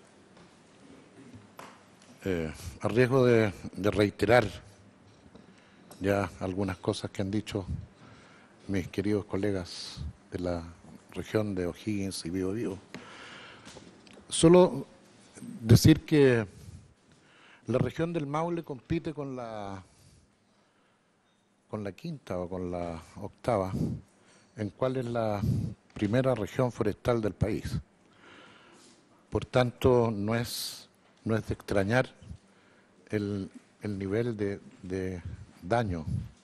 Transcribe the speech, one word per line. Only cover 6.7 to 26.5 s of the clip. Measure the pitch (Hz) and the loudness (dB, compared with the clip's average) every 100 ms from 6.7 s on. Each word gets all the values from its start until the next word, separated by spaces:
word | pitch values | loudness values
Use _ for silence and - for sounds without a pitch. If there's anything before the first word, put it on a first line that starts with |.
| 92 | -4
cosas | - 101 98 | -4 -4 -4
que | - | -6
han | 95 | -4
dicho | 104 - 104 92 - - - - - - - - - - | -2 -4 -6 -6 -8 -10 -18 -20 -20 -20 -20 -20 -18 -6
mis | 98 82 | -4 -4
queridos | - 101 104 | -4 0 0
colegas | - 98 101 95 87 - - - 78 - - | -2 -4 -2 -2 -6 -12 -14 -12 -12 -12 -12
de | 85 | -6
la | 90 87 82 85 - - - | -4 -4 -6 -16 -20 -20 -16
región | 92 85 110 104 92 | -12 -2 -2 0 -2
de | 87 | -4
O'Higgins | - 107 101 98 - 82 | -4 -4 -4 -4 -6 -6
y | |
Biobío, | 92 92 107 92 95 - - - - - - - - - - - - - - - | -4 -2 -4 -6 -8 -12 -18 -16 -18 -18 -18 -20 -20 -20 -20 -20 -20 -20 -20 -8
solo | - 165 180 180 139 - - - - - - - - | 4 8 10 8 4 -10 -16 -20 -20 -20 -18 -14 -2
decir | 110 117 156 156 | 6 8 10 6
que | - 151 135 117 104 - - - - _ _ - _ - - - - | 6 6 8 6 2 -6 -20 -20 -20 _ _ -20 _ -20 -20 -14 -2
la | 127 | 0
región | 123 - 165 | 0 -2 -4
del | 170 139 | -4 -4
Maule | 151 170 170 | -4 -2 -4
compite | 156 131 - 165 165 | -8 -10 -4 -4 -2
con | 147 139 | -8 -8
la, | 127 117 107 98 98 90 _ - - _ _ _ _ _ _ _ _ _ _ _ _ _ _ _ | -8 -8 -8 -8 -10 -14 _ -20 -20 _ _ _ _ _ _ _ _ _ _ _ _ _ _ _
con | 110 | -8
la | 98 | -8
quinta | 90 170 147 - 92 | -10 -10 -12 -8 -6
o | 87 | -6
con | 92 90 | -6 -6
la | 87 87 82 - - | -6 -6 -8 -12 -14
octava | 104 - - 110 95 - - - - _ _ - _ - | -14 -8 0 0 0 -2 -4 -4 -12 _ _ -20 _ -8
en | 104 | -8
cuál | - 131 131 | -2 -2 -2
es | 120 | -4
la | 120 110 104 107 - 107 - _ | -2 0 0 0 0 -4 -8 _
primera | - 104 120 131 | -4 0 2 2
región | 117 95 | 0 -2